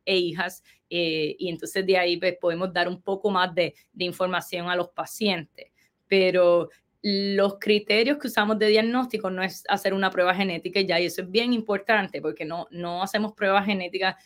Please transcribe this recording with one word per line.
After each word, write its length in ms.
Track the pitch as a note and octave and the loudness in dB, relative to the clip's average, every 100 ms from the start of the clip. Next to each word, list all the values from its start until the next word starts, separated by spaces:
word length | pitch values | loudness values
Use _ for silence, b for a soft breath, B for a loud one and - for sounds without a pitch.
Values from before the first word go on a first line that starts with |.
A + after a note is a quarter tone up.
| - | -2
e 120 | F#3+ | 0
hijas, 440 | F3 D#3+ F3+ - b b - | 0 -4 -8 -10 b b -8
eh, 440 | F3 E3 D#3 D3+ - | -4 -2 -2 -4 -4
y 100 | F#3 | -8
entonces 380 | E3 E3+ F#3+ F#3+ | -6 -6 -2 2
de 100 | F#3 | 2
ahí, 220 | F3 E3+ | 2 0
pues, 180 | F#3 F3 | -2 -2
podemos 320 | F3 E3 F#3 | -2 -2 -2
dar 180 | F3 F3+ | -2 -2
un 120 | F#3 | -4
poco 300 | - G3 G#3 | -6 -2 0
más 240 | F#3 F3+ | 0 0
de, 200 | E3+ D#3+ b b | 0 -2 b b
de 100 | - | -6
información 640 | F3+ F3 F#3 F3 - F3 F3 | -6 -2 -2 -2 -4 -6 -4
a 80 | F3+ | -2
los 120 | F3 | -4
pacientes. 840 | - D#3+ - G#3 F3 D3 - - _ _ _ - | -8 -10 -2 -2 -2 -6 -18 -20 _ _ _ 0
Pero 640 | G3 F#3 F3+ F3 F3 D#3+ b _ _ | 4 4 6 6 6 2 b _ _
los 580 | G#3+ G3 G3 G3 G3 G3 | -2 0 0 2 2 2
criterios 600 | G#3 G#3 G#3 G#3 A#3+ D4 | 2 2 4 2 2 0
que 80 | B3 | -2
usamos 320 | - G#3 G#3+ | 0 0 2
de 100 | G#3+ | 4
diagnóstico 600 | G#3+ A3+ B3 B3 G#3+ F#3+ | 4 4 0 -2 -4 -4
no 120 | F#3 | -4
es 220 | F#3 - - | -4 -4 -2
hacer 280 | G3 G3 | -2 0
una 160 | G3 F#3+ | 0 0
prueba 240 | F#3 F3+ | 2 2
genética 440 | F#3 F#3+ E3 F3 G3 | 2 0 -2 -2 -2
y 80 | F#3+ | 2
ya, 140 | E3+ | 0
y 60 | F3 | 0
eso 160 | E3+ | -4
es 80 | F3+ | -2
bien 240 | G#3 A#3+ | 0 2
importante 680 | A#3+ A3 G3 - A3 F#3+ E3 | 0 0 -2 2 0 0 -4
porque 240 | D#3 E3 | -6 -6
no, 220 | D#3+ E3+ - | -8 -10 -10
no 320 | F3 F3 F3 | -10 -6 -6
hacemos 300 | F#3+ G#3+ G#3+ | -4 -2 -4
pruebas 320 | - G3 G3 | -2 0 2
genéticas 520 | G3 G3 F3+ F#3 F#3+ b | 2 -2 -4 -4 -4 b